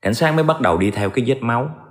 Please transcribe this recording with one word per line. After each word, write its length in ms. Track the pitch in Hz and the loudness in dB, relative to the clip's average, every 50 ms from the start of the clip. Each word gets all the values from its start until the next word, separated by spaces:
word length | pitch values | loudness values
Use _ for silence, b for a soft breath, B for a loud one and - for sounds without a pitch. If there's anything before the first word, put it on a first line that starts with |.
Cảnh 120 | - 92 113 | 0 -2 0
sát 200 | 117 165 156 156 | 2 2 2 2
mới 100 | 160 156 | 2 2
bắt 160 | 156 160 160 | 2 0 2
đầu 180 | 131 90 85 82 | 2 0 2 2
đi 120 | 92 104 | 2 0
theo 200 | 101 104 104 95 | 0 -2 -4 -2
cái 140 | - 135 120 117 | -2 -2 0 0
vết 140 | 135 135 | -2 -2
máu 280 | 117 117 117 120 131 156 160 - - - | -2 -2 -2 -2 -4 -6 -10 -14 -20 -20